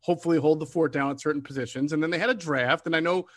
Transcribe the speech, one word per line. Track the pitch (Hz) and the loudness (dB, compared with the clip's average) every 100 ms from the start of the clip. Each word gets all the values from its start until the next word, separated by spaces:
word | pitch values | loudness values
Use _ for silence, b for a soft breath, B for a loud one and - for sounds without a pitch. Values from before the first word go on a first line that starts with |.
hopefully | - 175 170 165 | -2 -2 2 2
hold | 147 156 | 4 2
the | 151 | 0
fort | 175 156 | 0 0
down | 143 139 | 0 -2
at | 139 | -2
certain | 151 143 | -2 -4
positions. | 139 135 120 131 147 | -4 -6 -6 -4 -2
And | 156 | 0
then | 160 | -2
they | 175 | 0
had | 226 | 0
a | |
draft, | 240 165 139 123 160 | -2 -2 0 2 0
and | 170 | 2
I | 165 | 0
know | 170 185 175 | 2 0 -2